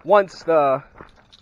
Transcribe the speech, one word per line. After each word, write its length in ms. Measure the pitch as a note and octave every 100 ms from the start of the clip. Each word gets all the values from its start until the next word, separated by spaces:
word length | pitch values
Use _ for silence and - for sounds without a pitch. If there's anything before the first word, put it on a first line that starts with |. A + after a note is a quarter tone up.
once 400 | D#3 G3+ G3 -
the 400 | - D#3+ C#3 C3+ - - - _ _ _